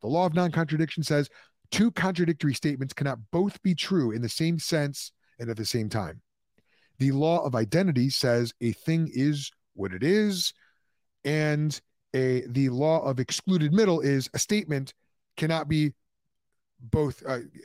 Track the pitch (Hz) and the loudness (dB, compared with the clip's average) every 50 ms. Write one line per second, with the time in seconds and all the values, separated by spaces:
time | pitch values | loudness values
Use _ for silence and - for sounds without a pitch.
0 | - 113 147 175 185 175 156 180 180 170 147 165 165 143 156 151 160 - - 165 | -6 -2 0 0 0 2 2 2 0 2 0 0 0 0 0 0 -2 -2 -2 -6
1 | 143 - 151 147 139 - - - - _ _ _ _ _ - - 220 233 - - | -2 0 0 0 0 -2 -6 -16 -20 _ _ _ _ _ 0 2 2 2 2 0
2 | 165 190 180 175 175 170 160 - - 143 127 - - 151 143 127 135 131 - - | -2 -2 0 2 0 0 0 0 0 -2 -2 0 -2 -2 -2 -2 -6 -8 -6 -4
3 | 143 139 127 113 107 - - 170 196 196 - - - 190 170 - - - 190 170 | -4 -4 -4 -6 -8 -4 0 0 0 0 -2 -2 0 0 0 0 -2 0 2 2
4 | 131 113 107 117 120 110 - - 160 165 170 156 - - 170 151 143 143 135 - | 2 2 0 -2 -4 -4 -2 0 0 0 0 0 -2 -2 0 0 0 -2 -4 -8
5 | - - - _ _ _ _ - 120 113 110 110 107 - - 117 110 104 107 107 | -12 -14 -16 _ _ _ _ -10 -8 -6 -6 -4 -4 -2 -2 -2 -2 -2 -2 -4
6 | 92 78 82 - - _ _ _ _ _ _ _ _ _ _ _ _ _ _ - | -4 -4 -8 -12 -18 _ _ _ _ _ _ _ _ _ _ _ _ _ _ 0
7 | 131 139 135 139 151 160 170 170 - 139 123 113 110 98 - 170 196 180 143 120 | 0 2 2 2 2 2 2 2 0 0 0 0 0 2 2 2 2 4 2 2
8 | 127 135 - - - 123 117 120 120 113 - _ 120 117 107 - - 160 165 165 | 2 2 0 0 2 2 2 2 0 -2 -4 _ -4 -4 -4 -2 -2 -2 0 0
9 | 165 - - 127 135 151 147 143 135 - - _ _ _ _ 95 98 95 92 92 | 0 -2 -2 0 0 0 0 -2 -6 -10 -14 _ _ _ _ -8 -8 -6 -4 -2
10 | 123 160 202 214 214 208 190 175 170 - - _ _ _ _ _ _ _ _ _ | 0 2 2 2 2 0 -2 -2 -4 -6 -6 _ _ _ _ _ _ _ _ _
11 | _ _ _ _ - 139 151 156 151 151 151 151 151 151 - - - _ _ _ | _ _ _ _ -4 -2 0 0 2 0 0 0 0 -2 -4 -6 -12 _ _ _
12 | _ _ - 131 131 127 127 123 - 120 120 139 139 131 123 127 147 156 160 160 | _ _ -2 0 2 2 2 0 -2 -2 0 2 2 2 2 2 2 2 2 2
13 | - 135 131 127 127 - - - - 190 185 170 151 147 165 214 220 190 170 151 | 2 0 -2 -2 -2 -4 -6 -4 -2 0 2 2 2 4 4 4 4 4 2 2
14 | - 139 139 135 127 - - - - - 214 214 180 147 147 135 135 - - _ | 2 2 2 2 0 -2 -4 -6 -2 0 0 0 0 -2 -4 -4 -4 -6 -12 _
15 | _ _ _ _ _ _ _ - 160 160 165 160 151 147 156 151 151 143 - _ | _ _ _ _ _ _ _ -4 -2 0 0 -2 0 0 0 2 2 0 -2 _
16 | _ _ _ _ _ _ _ _ _ _ _ _ _ _ _ _ 123 113 - 156 | _ _ _ _ _ _ _ _ _ _ _ _ _ _ _ _ -4 -2 0 0
17 | 151 135 - - - 131 131 120 - - - - | 0 0 -2 -6 -6 -6 -6 -6 -6 -12 -18 -20